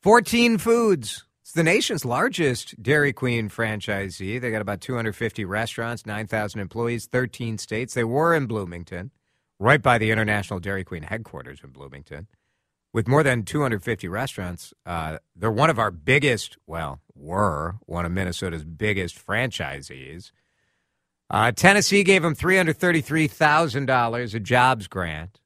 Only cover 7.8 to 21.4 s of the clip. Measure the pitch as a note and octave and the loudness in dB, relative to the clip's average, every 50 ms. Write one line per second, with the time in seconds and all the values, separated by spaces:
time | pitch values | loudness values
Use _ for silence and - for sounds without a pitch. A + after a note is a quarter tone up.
7.8 | B2 A#2 - B2+ A#2 A2+ A#2 C#3+ D#3+ E3+ E3+ D#3+ C#3 A2+ A#2 A2 G2 F2 E2+ F2 | -6 -6 -4 -2 -2 0 0 2 2 4 2 2 2 0 -2 -4 -4 -6 -8 -12
8.8 | F2 - - F2 F2+ C3 _ _ _ _ _ _ _ _ _ _ F#2+ A2+ C#3+ D3+ | -12 -12 -10 -10 -10 -12 _ _ _ _ _ _ _ _ _ _ 4 6 6 6
9.8 | G#2+ C3+ B2 A#2 A2 A2 A2 G#2+ A2 G#2+ G#2+ G#2 G2 - G#2+ F#2 E2 G2 G2 F#2+ | 6 4 4 4 4 2 2 2 2 2 0 -2 -2 -4 -6 -6 -4 -4 -6 -6
10.8 | F#2 - - E2 D2+ - G#2 A2+ A2+ - - C#2+ C2 - C#2+ C2+ _ C#2 C2 C2+ | -6 -8 -10 -10 -8 -8 -8 -10 -10 -10 -14 -16 -14 -14 -18 -20 _ -20 -20 -18
11.8 | C#2 C#2 C2 C#2 C#2+ _ C#2 C#2+ F2 - _ _ _ _ _ _ _ _ _ _ | -18 -18 -18 -18 -18 _ -14 -16 -16 -16 _ _ _ _ _ _ _ _ _ _
12.8 | _ _ _ - G#2 - C3 D3 D#3 C#3 B2+ A#2+ G#2+ - - D3 D3 C3 A2+ G2+ | _ _ _ -2 0 4 4 4 4 4 2 0 -2 -2 -2 -2 0 0 0 -2
13.8 | - - A2+ G2 - F2+ F2 G#2 B2+ C3+ - - F#2+ F2+ F2+ E2+ - - - _ | -2 -4 -6 -4 -4 -8 -6 -4 -6 -6 -6 -8 -8 -8 -8 -10 -14 -18 -20 _
14.8 | _ - F2 E2 D#2+ D#2 D#2+ D#2+ _ _ _ E2+ F2 A2+ A2 G#2+ C#3+ D#3+ D#3 A#2 | _ -8 -6 -6 -4 -6 -8 -10 _ _ _ -4 -4 -2 0 2 2 2 4 2
15.8 | A2+ G#2 F#2 E2 D2 - B2+ D3 C#3 C#3+ B2 G#2 - - - _ _ - D#2+ E2 | 0 -2 -2 -6 0 2 2 4 4 2 0 0 -2 -8 -14 _ _ -10 -8 -6
16.8 | D#2+ D2 C#2 C#2 _ _ _ C2+ C#2 D2+ E2+ F#2+ G#2 G2 D#2+ D2 D2+ E2+ F#2+ G#2+ | -6 -6 -8 -10 _ _ _ -20 -12 -6 0 2 2 2 2 0 -4 -4 -6 -8
17.8 | _ - E2+ F2 F2 E2+ F2 F#2 F#2+ F2+ F2+ - - F#2 E2 E2 D2+ D#2+ E2 D#2 | _ -8 -6 -4 -4 -2 -2 -2 -2 -4 -4 -6 -6 -6 -6 -6 -10 -10 -10 -4
18.8 | G#2+ G#2+ G#2 F#2+ F#2 F2 - - - - G2 A2 B2 B2+ - - F2 C#2+ C2+ C#2+ | -2 -2 -2 -2 -2 -6 -8 -14 -8 -4 -2 -2 -2 -4 -4 -6 -8 -6 -8 -10
19.8 | C#2 - C2 C2 C2 C2+ D2+ F2 G#2+ - _ _ _ _ _ _ _ _ _ _ | -12 -16 -18 -18 -18 -16 -16 -18 -18 -20 _ _ _ _ _ _ _ _ _ _
20.8 | _ _ _ _ _ _ _ _ _ _ - G2 | _ _ _ _ _ _ _ _ _ _ 0 2